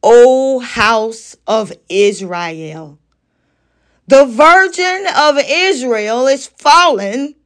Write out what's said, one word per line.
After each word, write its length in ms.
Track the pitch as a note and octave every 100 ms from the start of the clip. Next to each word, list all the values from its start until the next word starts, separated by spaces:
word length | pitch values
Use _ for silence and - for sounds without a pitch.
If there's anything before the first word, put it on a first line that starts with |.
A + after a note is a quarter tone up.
O 560 | G3+ A#3+ B3 C4 C4+ C4
house 720 | A#3+ - G#3+ A3+ A3 A3+ - - -
of 240 | A3 G#3+ - _
Israel. 1120 | F#3 G3+ G3 F#3 F3 E3+ E3 D#3+ D#3 D#3 D3 _ _ _ _ _ _ _ _ _ _ -
The 180 | C4+ C#4
virgin 840 | A3+ D4+ F4+ F#4+ F4+ F4+ F#4 G4 -
of 220 | D4+ C#4+
Israel 840 | - D#4 F#4 D4+ B3 A3+ G#3 A#3 C4
is 200 | C#4 -
fallen. 880 | _ D4 D#4+ F4 A#3 G3 A3+ C#4+ D4